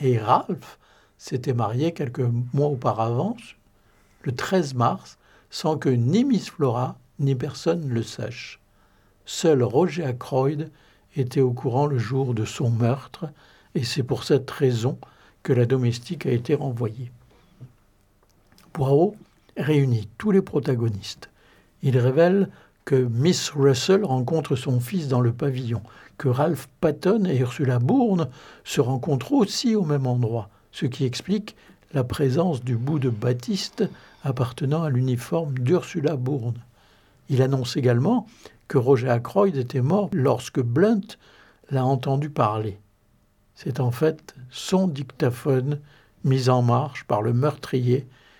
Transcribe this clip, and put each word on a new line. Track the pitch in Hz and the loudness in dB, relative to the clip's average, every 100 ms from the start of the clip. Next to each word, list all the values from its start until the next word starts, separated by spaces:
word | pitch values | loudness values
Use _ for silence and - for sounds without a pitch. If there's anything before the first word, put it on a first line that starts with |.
et | 135 120 | 0 2
Ralph | 107 151 - 156 - - _ _ _ _ | 2 2 2 -8 -10 -20 _ _ _ _
s'étaient | - 127 131 | -8 -6 -2
mariés | 120 104 120 160 | -2 -2 0 -2
quelques | 165 143 123 123 120 120 | -2 -6 -2 -2 0 -2
mois | 139 147 | 0 0
auparavant, | 135 131 107 113 120 185 240 - - _ _ _ _ _ _ | 0 -2 0 0 0 -2 -4 -12 -20 _ _ _ _ _ _
le | - | -8
treize | - - 190 147 | -6 -2 -2 0
mars, | 127 120 190 - - _ _ _ | 0 0 0 -8 -20 _ _ _
sans | - 156 156 | -6 -4 -2
que | 139 | 0
ni | 123 120 190 | 2 2 2
miss | 277 202 - | 2 0 -2
Flora | - 139 117 131 - _ - | -2 -2 0 -4 -8 _ -4
ni | 139 | -2
personne | 131 - - - 175 147 | 0 -4 -4 -2 -2 -2
le | 117 | -4
sache. | 113 - 113 120 - - _ _ _ _ _ _ | -4 -8 -10 -10 -16 -18 _ _ _ _ _ _
Seul | - - 175 143 | -14 -2 2 4
Roger | 117 127 175 151 | 4 2 2 0
Ackroyd | 147 123 - 131 135 151 160 - _ _ _ 151 | -6 -6 -2 0 0 0 -8 -12 _ _ _ -6
était | 120 143 | -2 2
au | 127 | 2
courant | 120 135 120 147 | 0 -2 0 0
le | 131 | 0
jour | 107 135 131 | -2 -2 -2
de | 113 | -2
son | 107 - 120 | -4 -2 -2
meurtre, | 113 117 139 - - 156 - - _ _ | 2 0 0 -6 -14 -14 -14 -20 _ _
et | - | -6
c'est | 117 - | -4 -4
pour | 123 120 | -2 -4
cette | - 143 123 | 0 0 0
raison | - 135 120 120 175 - - - _ | 0 0 2 -2 -4 -10 -20 -20 _
que | - | 0
la | 123 120 | 2 2
domestique | 131 120 117 - 185 170 | 2 0 -2 -6 -6 -2
a | |
été | 120 123 | -2 0
renvoyée. | 147 135 120 117 110 123 - _ _ _ _ - _ _ _ _ _ _ _ _ _ - | -2 -2 -4 -4 -6 -14 -16 _ _ _ _ -20 _ _ _ _ _ _ _ _ _ -16
Poirot | - 135 139 190 208 - _ _ - | -4 2 4 4 0 -16 _ _ -6
réunit | 139 151 135 117 98 - | 2 2 4 0 -2 -6
tous | 214 | 2
les | 196 | 2
protagonistes. | 190 156 - 123 113 101 - - - _ _ _ _ _ | 2 -2 0 0 0 -2 -8 -16 -20 _ _ _ _ _
Il | 143 127 | 0 2
révèle | 123 135 170 196 190 - _ _ | 4 4 4 4 0 -4 _ _
que | - | 0
miss | 131 123 117 151 175 - | 2 2 2 2 2 -2
Russell | 147 139 127 - 196 | 2 4 4 4 2
rencontre | 202 131 123 160 143 | 2 0 0 -2 -2
son | 131 147 123 | -2 0 -2
fils | 123 190 147 | -2 -4 0
dans | 127 | 2
le | 120 | 2
pavillon, | - 143 127 120 113 - - - - | 0 -4 -4 -4 -6 -8 -20 -20 -4
que | 135 | -2
Ralph | 127 160 156 - _ | 2 0 0 -6 _
Patton | 165 151 185 226 | -2 0 0 2
et | 185 131 | 2 0
Ursula | 120 - 135 123 | 0 0 0 2
Bourne | 123 269 240 185 156 - - - | 2 2 4 2 -2 -6 -20 -20
se | - - | -6 -2
rencontrent | 123 131 160 135 120 | 0 0 0 -2 2
aussi | 285 196 - 247 | 2 2 0 0
au | 214 | 2
même | 156 143 131 | 2 0 0
endroit, | 123 113 117 - _ _ | 0 0 -2 -6 _ _
ce | - 139 | -6 -4
qui | - | -2
explique | 131 120 - 214 214 - - - _ | -4 -4 -2 -2 -2 -14 -20 -20 _
la | 143 | -4
présence | 123 - 139 131 180 131 | -4 0 0 2 0 -2
du | 123 117 | -2 -2
bout | 131 156 | -2 0
de | 127 | 0
batiste | 107 123 123 - 190 - - 208 - - - | 0 -2 -2 -2 -6 -6 -4 -4 -4 -20 -8
appartenant | 139 123 120 - 135 156 | -6 -2 -4 -2 -2 -2
à | 160 | 0
l'uniforme | 123 127 120 - 165 156 127 | 0 0 -2 -2 -4 -2 -2
d'Ursula | 123 180 - 175 147 143 | 0 0 0 -4 -2 -2
Bourne. | 127 143 113 113 - _ _ _ _ _ - | -2 -4 -4 -6 -12 _ _ _ _ _ -2
Il | 127 | 0
annonce | 131 135 123 - | 2 0 -2 0
également | 123 117 151 247 - - - - _ | 2 4 4 2 -2 -14 -20 -20 _
que | 147 | 0
Roger | 123 131 127 | 4 4 4
Ackroyd | 117 120 196 202 143 | 0 0 2 2 2
était | 123 135 | -2 0
mort | 127 196 190 | 2 2 0
lorsque | 190 131 117 - 143 | 0 2 2 -2 -4
Blunt | 120 123 202 226 - - _ - - _ _ | 0 4 4 2 -2 -14 _ -20 -20 _ _
l'a | 135 | -2
entendu | 127 135 139 135 151 | 0 0 0 -2 -2
parler. | 147 113 110 107 95 _ _ _ _ _ _ _ | 0 0 0 -4 -8 _ _ _ _ _ _ _
C'est | _ - 117 | _ -8 -2
en | 123 | -2
fait | 120 156 - - - - | 0 0 -2 -10 -20 -18
son | - - 185 185 | -14 -2 0 2
dictaphone | 143 139 - 131 123 151 131 131 147 - - _ _ | -2 -10 -2 -2 0 0 0 0 -4 -8 -20 _ _
mis | 135 131 127 | 0 2 4
en | 127 | 4
marche | 120 120 143 - | 4 2 0 -8
par | - 113 | -4 -2
le | 113 | 0
meurtrier | 120 147 - - 131 123 127 - - _ _ | 0 0 -2 -4 -2 0 0 -2 -16 _ _